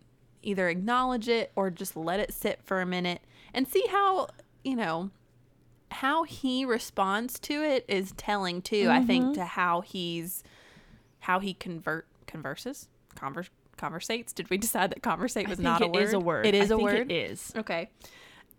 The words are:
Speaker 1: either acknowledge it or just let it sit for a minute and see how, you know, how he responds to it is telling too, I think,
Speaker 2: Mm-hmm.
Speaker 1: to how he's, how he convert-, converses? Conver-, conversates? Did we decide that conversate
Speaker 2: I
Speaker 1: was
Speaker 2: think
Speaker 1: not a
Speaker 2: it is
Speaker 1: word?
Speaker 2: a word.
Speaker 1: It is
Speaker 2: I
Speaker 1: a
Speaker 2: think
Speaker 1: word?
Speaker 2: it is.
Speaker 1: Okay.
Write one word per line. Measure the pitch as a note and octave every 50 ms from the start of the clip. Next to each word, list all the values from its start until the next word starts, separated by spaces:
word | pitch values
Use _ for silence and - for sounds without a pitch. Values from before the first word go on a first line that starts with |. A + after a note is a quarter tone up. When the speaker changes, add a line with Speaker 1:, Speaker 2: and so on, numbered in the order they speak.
| - _ _ _ _ _ _ _
Speaker 1:
either | - G#3+ G3+ F#3+ F#3 F3
acknowledge | E3+ F3+ F#3 A3 A#3+ B3 B3+ B3+ B3+ A#3+ G#3+ A#3
it | A#3 A3+ G#3+ - -
or | - G3 F#3+
just | F3 - G3 F#3 -
let | D#3+ D#3+ E3 F3 G3+
it | G#3 - -
sit | - - A3 - - -
for | - G3 F#3
a | F3+
minute | F3+ F3+ F3+ F3+ F3+ F3 - _ _ - - - - -
and | A#3 C4+ -
see | - F#4+ C5 G#4
how, | F#4 G4+ G4+ G4 F#4+ F#4 C4 - - - - _ _ _ -
you | C4 C4
know, | A#3+ A3 E3 D#3+ E3 F3+ G3 - _ _ _ _ _ _ _ _ _ _ _ - _ _ -
how | - - - C4+ D4 E4 E4+
he | D4+ - - - C4 B3+ B3+ C4+
responds | C4 A3+ A#3+ - - - - G3 F#3+ G3 G#3 A#3 C4 - -
to | - - D4 D4 D#4
it | D4+ C4+ B3 - -
is | G#3 F#3+ G3 F#3+ - -
telling | - - G#3 G3+ F#3+ F3+ F3 F3+ F#3
too, | - A3 G#3 G3+ F3+
I | D#3 - C4
think, | A#3 B3 B3+ B3+
Speaker 2:
Mm-hmm. | C4 C#4+
Speaker 1:
to | - F3+
how | E3 - - F3+ F3+ E3+ E3+
he's, | F#3 - - F#3+ F3 E3+ E3+ E3+ E3 F3 - - - - - - - - - - - - - - _ _ _ _
how | - - F3+ F#3
he | G3 G3+ F3+
convert-, | - - F#3 F3 D#3+ D#3 - D#3 E3 - _ _ _ -
converses? | - - E3 C#3 C#3 D3 - - B3 C#4+ - - - _ _ _ _ -
Conver-, | - - C#3 C#3 E3 F3+ - _ _ _ _ _ -
conversates? | - D3 D#3 E3+ - - A3+ A#3+ A#3 - -
Did | - G3+ -
we | - G3
decide | G#3+ A3+ - A#3 F#3 G3
that | - -
conversate | - A#3 D#3+ D#3+ F#3+ B3+ - A3 F#3+ G#3
Speaker 2:
I |
Speaker 1:
was | F#3+ F3
Speaker 2:
think | E3+
Speaker 1:
not | E3+ E3 E3+
a | F3+
Speaker 2:
it | F3 E3+
is | G3 G#3 G#3+
Speaker 1:
word? | A3
Speaker 2:
a | G3
word. | F3 E3+ E3 B2 G#2+
Speaker 1:
It | G#3+ G3
is | G3+ G3+ G3
Speaker 2:
I | A3
Speaker 1:
a | A3
Speaker 2:
think | G#3 G#3
Speaker 1:
word? | G3+ G#3 B3 C4+
Speaker 2:
it | F3
is. | D#3+ A#2 E2 G2 - - - -
Speaker 1:
Okay. | A3+ G#3+ - F#3+ E3 F3 - _ _ - - - - - - - - - _ -